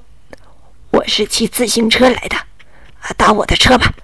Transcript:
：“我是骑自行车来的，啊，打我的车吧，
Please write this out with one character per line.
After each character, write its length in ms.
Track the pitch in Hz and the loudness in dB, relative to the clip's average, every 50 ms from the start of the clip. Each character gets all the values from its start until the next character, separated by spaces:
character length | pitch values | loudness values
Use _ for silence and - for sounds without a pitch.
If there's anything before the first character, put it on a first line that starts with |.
| - - - - - - - - - - - - - - - - - - | -10 -20 -20 -20 -20 -20 -20 -20 -20 -20 -20 -20 -20 -20 -20 -20 -8 -2
：“我 140 | - - - | -2 -2 0
是 200 | - - - 214 | 0 -2 -2 -2
骑 220 | - - - 233 | -2 -2 -2 -2
自 200 | 196 - - 247 | -2 -2 -2 -2
行 220 | 208 - 226 226 220 | 0 0 0 0 2
车 200 | - - 247 254 | 2 4 4 2
来 180 | 233 - - - | 2 0 -4 -6
的， 80 | - - - - - - - - - - - - - - - | -8 -8 -8 -10 -18 -20 -20 -20 -20 -20 -20 -20 -20 -16 -12
啊， 60 | - - | -10 -4
打 160 | - 226 208 | 0 2 2
我 140 | 214 208 - | 2 2 0
的 100 | - - | -2 0
车 220 | - - - 254 | 0 4 4 4
吧， 160 | 233 - - - - | 4 2 0 -2 -4